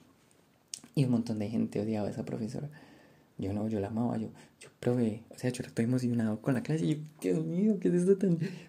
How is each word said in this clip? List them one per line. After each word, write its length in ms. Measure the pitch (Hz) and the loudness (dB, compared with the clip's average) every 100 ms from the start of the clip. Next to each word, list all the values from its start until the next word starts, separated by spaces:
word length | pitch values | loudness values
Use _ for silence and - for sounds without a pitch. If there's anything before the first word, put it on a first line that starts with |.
| - _ _ _ _ _ _ - - - | -20 _ _ _ _ _ _ -14 -4 2
Y 100 | 123 | 4
un 60 | |
montón 280 | 117 113 107 | 2 2 -2
de 100 | 104 | -2
gente 300 | 113 110 101 | 0 0 -2
odiaba 260 | 107 107 98 | -2 0 -2
a 40 | |
esa 140 | 104 - | -4 -6
profesora. 440 | 120 110 131 143 - - - - - _ - | -4 -4 -6 -8 -12 -20 -20 -20 -20 _ -6
Yo 160 | 98 | -4
no, 140 | 104 110 | -2 -2
yo 120 | 107 | -2
la 80 | 101 | -2
amaba, 300 | 110 120 117 | -2 -2 -2
yo, 120 | 107 - - _ | -6 -10 -20 _
yo 100 | - - | -20 -4
probé, 440 | 123 123 113 113 - | 0 2 2 0 -8
o 60 | - | -4
sea, 100 | 127 | -4
yo 120 | 120 | -2
era 100 | - | -4
todo 100 | - 117 | -2 0
emocionado 560 | 127 120 120 110 110 | 2 0 0 0 0
con 120 | 139 | 0
la 80 | 120 | -2
clase. 220 | 117 160 170 | 0 0 0
Y 40 | |
yo, 120 | 147 - - | -2 -6 -4
"Dios 240 | 185 165 160 | 0 0 0
mío, 340 | 175 214 190 | 2 2 2
¿qué 80 | 180 | 2
es 80 | 175 | 4
esto 220 | 180 196 | 4 4
tan?". 200 | 196 165 160 - | 4 2 0 -6